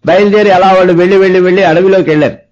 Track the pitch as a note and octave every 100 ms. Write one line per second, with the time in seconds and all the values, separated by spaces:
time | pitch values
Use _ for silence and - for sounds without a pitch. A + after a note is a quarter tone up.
0 | - F3+ G#3 G#3 G#3 F3+ F#3+ F#3+ F#3 E3+
1 | F3+ G3 F#3+ F#3 F3+ F#3 F#3 D#3+ F#3+ F#3+
2 | D#3 D3+ C3+ F#2+ _